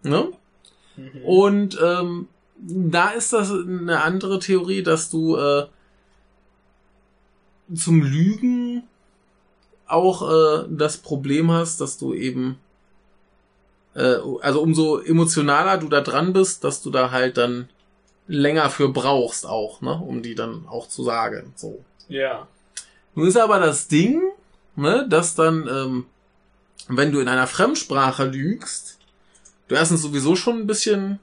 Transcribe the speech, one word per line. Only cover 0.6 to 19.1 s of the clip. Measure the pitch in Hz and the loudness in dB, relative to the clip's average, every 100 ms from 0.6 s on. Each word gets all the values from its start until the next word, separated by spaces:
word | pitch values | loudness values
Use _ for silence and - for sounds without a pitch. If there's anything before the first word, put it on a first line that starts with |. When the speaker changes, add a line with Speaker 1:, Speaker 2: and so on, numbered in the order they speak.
| _ _ _ - | _ _ _ -20
Speaker 2:
Mhm. | 135 135 | -20 -12
Speaker 1:
Und, | 127 185 202 202 202 - | 4 6 6 4 0 2
ähm, | 165 180 180 175 185 _ _ _ | 2 2 -2 -6 -10 _ _ _
da | 175 180 180 170 185 | -8 -2 0 2 2
ist | 226 233 | 0 -2
das | 233 196 | 0 0
eine | 196 175 185 175 160 | -4 -4 -6 -2 0
andere | 156 185 190 196 | 0 -2 -2 -4
Theorie, | 190 185 180 196 | 0 0 0 -2
dass | 170 160 160 | 0 0 0
du, | 160 160 156 | -2 0 2
äh, | 143 143 143 _ _ _ _ _ _ _ _ _ _ _ _ _ _ _ _ _ _ _ _ | 2 0 -2 _ _ _ _ _ _ _ _ _ _ _ _ _ _ _ _ _ _ _ _
zum | 165 170 165 | -8 2 4
Lügen | 143 139 180 214 247 247 240 240 240 _ _ _ _ _ _ _ _ _ _ | 4 2 0 2 -2 -2 -4 -6 -10 _ _ _ _ _ _ _ _ _ _
auch, | 165 185 185 - | 2 2 0 0
äh, | 160 156 156 - | 4 4 2 -2
das | 160 151 151 | -2 -2 -4
Problem | - 147 139 143 165 | -8 -6 -2 2 4
hast, | 165 165 - | 2 0 -6
dass | 143 - | -8 -8
du | 135 | -6
eben, | 160 131 127 127 131 _ _ _ _ _ _ _ _ _ _ _ _ _ - | -4 -4 -4 -6 -6 _ _ _ _ _ _ _ _ _ _ _ _ _ -2
äh, | 131 123 - 131 | 0 2 -2 -6
also | 139 143 | -2 0
umso | 160 160 156 147 | 2 2 2 0
emotionaler | 147 165 165 160 147 143 180 190 | 2 2 2 2 2 2 2 0
du | 160 | 0
da | 147 | -2
dran | 143 131 175 | 0 -2 0
bist, | 190 190 - | 2 2 0
dass | 143 139 | -6 -6
du | 139 | -6
da | 135 127 | -2 -2
halt | 127 127 123 | 0 -2 0
dann | 120 123 123 _ _ _ _ _ _ | -2 -2 -10 _ _ _ _ _ _
länger | 151 143 156 143 | 0 2 2 0
für | - 139 | 2 0
brauchst | 135 127 | 2 0